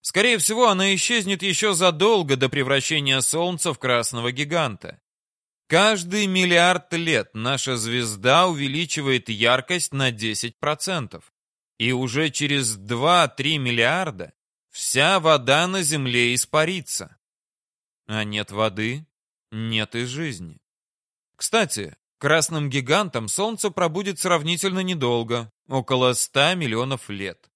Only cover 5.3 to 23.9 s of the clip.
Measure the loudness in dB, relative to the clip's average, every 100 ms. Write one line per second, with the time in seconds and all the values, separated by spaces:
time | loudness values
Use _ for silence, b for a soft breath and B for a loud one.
5.3 | _ _ _ _ 4 4 2 -2 -2 0
6.3 | 2 4 6 6 2 _ -4 0 0 0
7.3 | -6 -4 -4 -4 -4 -2 -2 -2 0 4
8.3 | 4 4 0 -4 -4 -4 -4 0 0 -2
9.3 | 0 2 2 0 -4 -2 -2 -2 -2 -4
10.3 | -4 -6 _ -4 -4 -4 -6 -8 -14 _
11.3 | _ _ _ _ _ -2 0 -2 -2 -2
12.3 | -2 -2 0 -2 -4 -6 0 2 4 2
13.3 | -2 -4 -2 -2 2 2 2 -4 -8 -14
14.3 | _ _ _ _ -8 -2 2 4 4 4
15.3 | 4 4 2 2 0 0 0 0 2 2
16.3 | 0 0 0 0 -2 -6 -6 -8 _ _
17.3 | _ _ _ _ _ _ _ -8 -6 -4
18.3 | -4 -4 -2 -2 0 -6 -6 -12 _ _
19.3 | _ _ -8 -4 -2 -2 -6 -6 -6 -8
20.3 | -10 -14 -18 _ _ _ _ _ _ _
21.3 | _ 0 0 0 -2 -6 -14 _ _ 2
22.3 | 4 2 -2 -2 -4 2 0 2 -4 -4
23.3 | -2 -2 -2 -4 0 -2